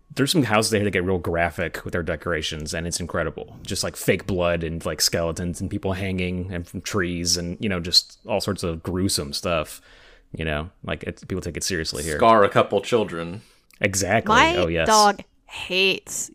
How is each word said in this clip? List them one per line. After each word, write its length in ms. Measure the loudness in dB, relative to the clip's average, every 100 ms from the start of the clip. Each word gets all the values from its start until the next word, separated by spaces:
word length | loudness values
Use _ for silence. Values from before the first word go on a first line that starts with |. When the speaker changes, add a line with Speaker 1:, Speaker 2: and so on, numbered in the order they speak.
| _ -2
Speaker 1:
there's 160 | 2
some 120 | 4
houses 280 | 4 4 4
there 140 | 2 2
that 60 |
get 120 | 2
real 140 | 2 0
graphic 680 | 0 0 0 0 -4 -4
with 80 | -6
their 100 | -4
decorations, 720 | -2 -4 -2 -2 -2 -6 -6
and 140 | -4 -4
it's 140 | -4
incredible. 560 | -4 -2 -4 -6 -12 -14
Just, 220 | -8 -4
like, 140 | -4 -2
fake 280 | 0 0 0
blood 380 | 0 2 2
and, 200 | -2 -4 -6
like, 160 | 0
skeletons 580 | 0 2 0 -2 -4 -4
and 100 | -6
people 220 | -4 -2
hanging 600 | -2 -2 -2 -2 -4 -4
and 120 | -6 -8
from 140 | -10
trees 560 | -4 -2 -2 -2 0 0
and, 220 | -2 -4
you 80 | -4
know, 140 | -2
just 360 | 0 0 0 -8 -4
all 140 | -2
sorts 240 | -2 -2
of 180 | -4 -4
gruesome 520 | -4 0 0 0 -4
stuff, 480 | -4 -2 0 -2 -8 -20 -20 -20 -20 _
you 140 | -6 -4
know? 240 | -4 -6 -10 -8
Like, 180 | -6
it, 240 | -6 -10 -6
people 140 | -6
take 160 | -6 -6
it 60 |
seriously 400 | -4 -2 -2 -4
here. 120 | -4 4
Speaker 2:
Scar 300 | 6 8 6
a 40 |
couple 300 | 6 4 2
children. 640 | 2 2 0 -4 -8 -10 -14 _ _ -4
Speaker 1:
Exactly. 520 | -2 0 2 2 4
Speaker 3:
My 220 | 6 6 4
Speaker 1:
Oh, 120 | 0
yes. 200 | 2 4
Speaker 3:
dog 340 | 6 6 4 -6 _ _
hates 880 | -14 -4 2 2 0 -6 -8 -10